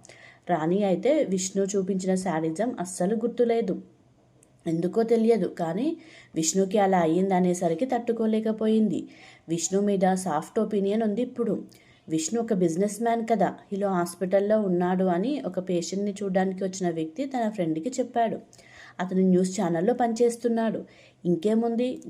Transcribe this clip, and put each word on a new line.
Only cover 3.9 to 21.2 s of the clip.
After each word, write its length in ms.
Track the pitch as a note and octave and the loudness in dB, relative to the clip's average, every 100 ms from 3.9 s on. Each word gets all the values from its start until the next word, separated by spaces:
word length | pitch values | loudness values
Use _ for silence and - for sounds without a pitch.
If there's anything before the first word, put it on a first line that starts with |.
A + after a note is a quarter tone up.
| _ _ _ _ _ _ _ E3+ | _ _ _ _ _ _ _ -4
ఎందుకో 360 | E3 F3 G#3+ | -2 0 0
తెలియదు, 440 | A3+ A3+ A3 A3+ F3 | 2 4 4 2 0
కానీ 500 | - E3 E3+ D4 E4+ - - - D#3 | -2 -4 -2 -4 -4 -12 -20 -10 -4
విష్ణుకి 440 | D#3+ F#3+ F#3+ G#3 | 0 0 2 2
అలా 200 | G3 F#3+ | 4 4
అయ్యిందనేసరికి 840 | E3 E3+ G3 F#3 F3+ F3+ F3 E3 C4 | 4 2 2 2 2 2 0 0 -2
తట్టుకోలేకపోయింది. 1200 | A#3+ A#3+ A3+ A3 G#3+ A3 A3 A3 A3 G#3+ D#3 - - - - - | -2 -2 -2 0 0 0 0 2 2 2 0 -6 -16 -20 -16 -6
విష్ణు 320 | E3 - F#3+ | -4 -2 0
మీద 320 | G3+ G3 F#3 | 0 2 2
సాఫ్ట్ 460 | F#3 F#3 D3+ D#3+ A3+ | 2 0 -2 -2 -2
ఒపీనియన్ 440 | G#3+ G#3+ G3 G#3+ | -2 0 0 0
ఉంది 180 | A3+ G3+ | 0 -2
ఇప్పుడు. 420 | B3+ - A3+ F3+ - - _ _ - | -4 -4 -4 -4 -8 -18 _ _ -4
విష్ణు 320 | D#3+ D#3 A#3 | -4 -2 -2
ఒక 120 | A3+ | 0
బిజినెస్ 500 | G3+ F3 D#3+ G#3 G#3 | 2 2 2 -2 0
మ్యాన్ 240 | A#3 A#3 A3+ | -2 0 0
కదా, 220 | A3 E3+ - - | 2 0 -2 -8
ఇలా 180 | G3 G3+ | -4 -2
హాస్పిటల్లో 720 | F3+ F3 - F#3 G3 G3+ A3 | 0 -2 -4 0 2 4 2
ఉన్నాడు 420 | G3+ F3 F3+ F#3 | 2 2 2 2
అని 380 | F#3 F3 A3+ C#4 - | 2 0 0 -2 -4
ఒక 240 | F#3 F#3 | -6 -2
పేషెంట్ని 440 | F3+ E3 F#3+ G#3 F#3+ | -2 -2 -4 -4 -4
చూడడానికి 400 | G3+ F#3 F#3+ F#3 | -2 0 0 -2
వచ్చిన 260 | F#3+ F#3 F3+ | -6 -2 -2
వ్యక్తి 360 | E3 D#3+ - C#4 | -2 -4 -6 -6
తన 240 | C4 A3 | -4 -4
ఫ్రెండ్కి 400 | G#3+ E3 D#3 B3 | -2 -2 -2 -4
చెప్పాడు. 480 | C4 A#3 A#3+ A3+ D#3+ - - - - - - | -4 -4 0 -2 -2 -10 -20 -20 -20 -14 -8
అతను 220 | F#3 F#3 | -2 2
న్యూస్ 400 | F#3+ F#3 F#3 G#3+ | 4 4 2 0
ఛానల్లో 320 | F3 E3 G3 | -2 0 0
పనిచేస్తున్నాడు. 920 | B3 A#3 A3+ A#3+ A#3 A#3+ A3+ A3+ - - - - _ | 2 0 2 2 2 -2 0 -2 -4 -10 -20 -20 _